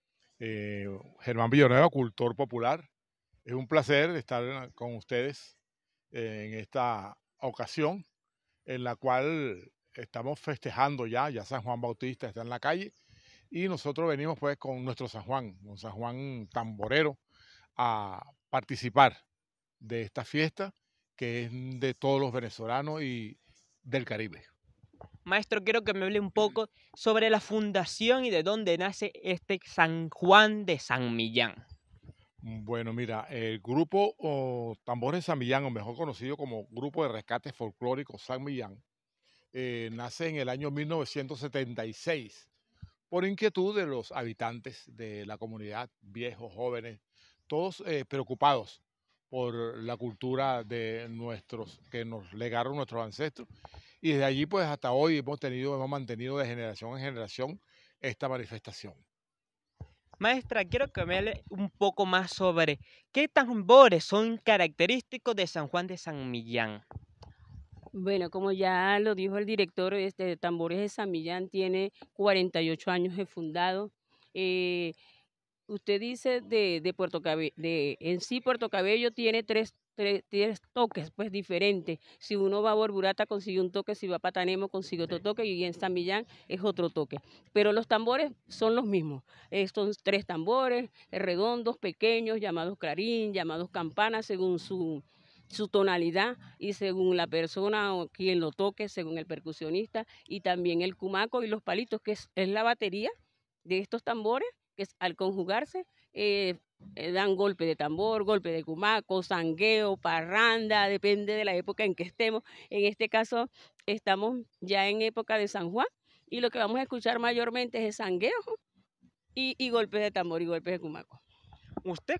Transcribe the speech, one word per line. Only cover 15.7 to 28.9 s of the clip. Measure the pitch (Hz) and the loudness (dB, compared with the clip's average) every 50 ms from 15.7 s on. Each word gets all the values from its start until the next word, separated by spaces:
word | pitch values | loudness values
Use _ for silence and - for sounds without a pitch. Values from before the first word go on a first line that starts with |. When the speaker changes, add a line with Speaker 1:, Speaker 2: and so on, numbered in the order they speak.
| 101 | -16
Speaker 1:
San | 95 - 110 | -12 -12 -12
Juan | 98 110 117 120 120 131 139 139 131 117 104 92 | -8 -8 -6 -6 -6 -8 -8 -8 -10 -10 -12 -8
tamborero, | - 123 113 113 107 101 107 110 135 151 156 151 139 - _ _ _ _ _ - - - _ _ _ | -6 -6 -6 -6 -6 -6 -2 2 4 4 4 2 0 -4 _ _ _ _ _ -20 -20 -20 _ _ _
a | - 123 117 110 107 101 98 92 - - - - _ _ _ | 0 0 2 2 0 -2 -6 -8 -12 -14 -18 -20 _ _ _
participar | - 131 - - 135 - 127 123 104 143 135 120 - - _ _ _ _ _ _ _ _ _ _ _ _ | -4 -4 -2 -4 -6 -6 -6 4 8 8 8 8 8 2 _ _ _ _ _ _ _ _ _ _ _ _
de | - 110 120 117 | -10 -8 -6 -6
esta | 110 101 - 135 117 | -6 -6 -8 -10 -8
fiesta | - - 151 156 160 - - 196 196 - _ _ _ _ _ _ _ _ | -4 0 0 0 0 -2 -4 -8 -8 -10 _ _ _ _ _ _ _ _
que | - 127 120 117 120 120 | -8 -6 -4 -4 -4 -6
es | 117 120 127 127 131 131 123 | -6 -8 -8 -10 -10 -6 -2
de | 135 131 120 | -2 -2 -2
todos | - - 135 139 135 | 0 0 2 2 2
los | 139 127 117 | 2 0 -2
venezolanos | 127 117 107 - - 113 113 120 135 143 151 156 160 147 | -4 -4 -6 -8 -8 -4 -2 -2 -2 -2 -4 -6 -6 -6
y | 131 123 117 110 107 - - _ _ _ _ _ _ _ _ - | -6 -6 -6 -8 -10 -12 -16 _ _ _ _ _ _ _ _ -8
del | 131 131 135 120 | -4 -2 -2 -2
Caribe. | - 110 107 110 101 82 - - - _ _ _ _ _ _ - _ _ - - - - - _ | -2 -4 -6 -6 -8 -10 -14 -20 -20 _ _ _ _ _ _ -20 _ _ -20 -20 -20 -20 -18 _
Speaker 2:
Maestro, | 175 190 214 208 - 226 214 185 | 0 0 0 0 0 -2 0 2
quiero | 208 220 233 208 | 2 2 2 2
que | 214 190 | 0 -2
me | 196 190 | 0 -2
hable | 196 208 208 | 0 0 0
un | 202 185 | -2 0
poco | - 214 214 208 - 226 220 - _ _ _ _ - | 2 2 2 2 2 -2 -4 -4 _ _ _ _ -20
sobre | - - 226 214 220 220 220 | -2 2 2 4 6 6 6
la | 220 208 | 4 4
fundación | - - 208 220 214 208 196 190 170 - - - 220 233 254 262 254 | 2 0 -2 -2 0 0 0 0 -2 -2 -4 0 2 4 4 4 2
y | 240 | 2
de | 190 160 | 0 2
dónde | 160 185 214 220 208 180 170 170 | 2 0 0 0 0 0 2 2
nace | 185 196 | 0 -2